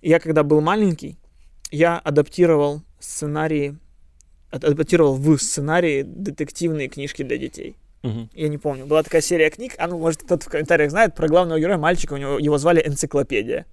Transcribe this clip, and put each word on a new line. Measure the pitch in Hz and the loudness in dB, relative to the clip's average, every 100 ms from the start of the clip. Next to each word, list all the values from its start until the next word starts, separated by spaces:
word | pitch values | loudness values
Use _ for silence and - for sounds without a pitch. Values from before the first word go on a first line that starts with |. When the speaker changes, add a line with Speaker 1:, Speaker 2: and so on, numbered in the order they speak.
Speaker 1:
я, | 170 165 | 4 2
когда | 160 156 | 2 0
был | 147 151 | 4 2
маленький, | 156 208 208 160 - - - _ - - - | 2 2 0 0 -8 -16 -20 _ -20 -18 -12
я | 147 170 170 | 2 2 2
адаптировал | - 143 143 - 170 156 147 147 - _ | 0 0 0 2 4 4 2 -2 -12 _
сценарии, | - - 151 151 156 151 143 147 _ _ - _ _ _ _ | -14 -10 -6 -4 -2 -2 -4 -8 _ _ -20 _ _ _ _
ад-, | - | -4
адаптировал | 156 147 156 175 151 135 | 0 0 2 4 4 2
в | 143 147 | 2 2
сценарии | - - 143 165 175 139 | 2 -6 -2 0 0 0
детективные | 139 175 196 - 147 - 170 156 135 | -4 -8 -10 -8 -10 -4 -4 -4 -6
книжки | - 139 - | -8 -12 -8
для | 135 127 | -6 -6
детей. | 135 - - - _ _ | -8 -12 -16 -18 _ _
Speaker 2:
Мгм. | 127 110 113 - | -8 -8 -10 -6
Speaker 1:
Я | 156 | -6
не | 147 | -4
помню, | 151 135 131 | -6 -6 0
была | 156 | 0
такая | 151 165 | 2 0
серия | 147 175 156 | 2 2 2
книг, | 151 247 - | 0 -12 -6
а | 170 | -6
ну, | 175 | -2
может, | 165 156 | -2 -4
кто-то | - 170 - | -2 -2 -2
в | |
комментариях | - 151 170 147 | -6 0 2 2
знает, | 170 220 - | 2 2 2
про | 160 | 2
главного | 160 180 160 | 4 2 0
героя, | 160 190 | 0 0
мальчика, | 151 180 - | 0 0 0
у | 143 | -4
него, | 139 139 | -4 -2
его | 147 147 | 0 2
звали | 151 170 151 | 4 2 2
Энциклопедия. | 143 147 143 143 117 110 127 160 | -2 -2 -2 0 -2 -2 -6 -8